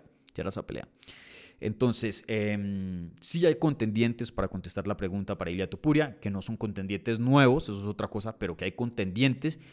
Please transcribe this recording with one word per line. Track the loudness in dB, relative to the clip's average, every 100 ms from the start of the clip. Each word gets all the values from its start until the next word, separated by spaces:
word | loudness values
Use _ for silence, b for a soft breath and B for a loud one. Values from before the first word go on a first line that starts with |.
| -12 _ -14
se | -6
hará | -4
esa | -4
pelea. | -6 -8 -10 _ B B B B B B
Entonces, | -6 2 2 4 0 -2 -2
em, | 0 0 0 -2 -4 -4 -6 -8 -8
sí | -4 2
hay | 4 4
contendientes, | 2 2 0 2 2 0 -6
para | -4 -4
contestar | -4 -6 -6 -4
la | -4
pregunta, | -4 -4 -4 -4
para | -4
Ilia | -4 -4
Topuria, | -2 2 2 2 -4
que | -6
no | -4
son | -6 -4
contendientes | -4 -4 -4 -4 -2 0
nuevos, | 6 8 8 6
eso | 0 -4
es | -4
otra | -4 -4
cosa, | -4 -6 -6
pero | -6 -4
que | -6
hay |
contendientes | -2 -4 -2 -2 4 2 4 -2 -4 B